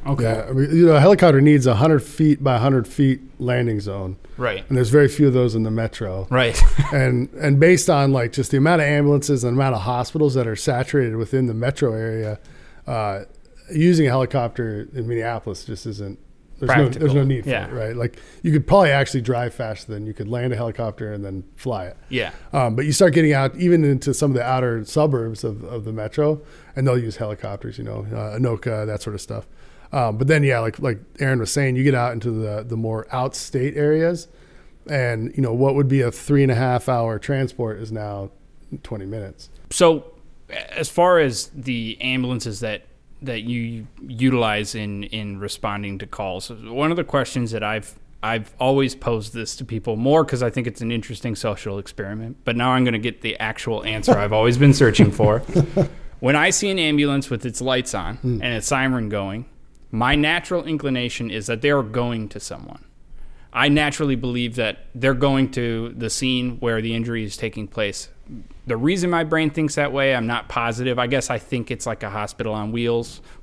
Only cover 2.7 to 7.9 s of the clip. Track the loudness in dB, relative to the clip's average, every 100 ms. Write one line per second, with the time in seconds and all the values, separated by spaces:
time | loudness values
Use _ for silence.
2.7 | 2 0 2 2 2 -4 -8 -2 0 0
3.7 | -2 -4 -6 -8 -10 -12 -6 -4 -4 -2
4.7 | 0 4 6 6 6 4 4 2 0 -2
5.7 | -2 -4 -6 -8 -6 -2 2 2 8 8
6.7 | 8 4 2 2 2 -2 -2 2 6 6
7.7 | 6 4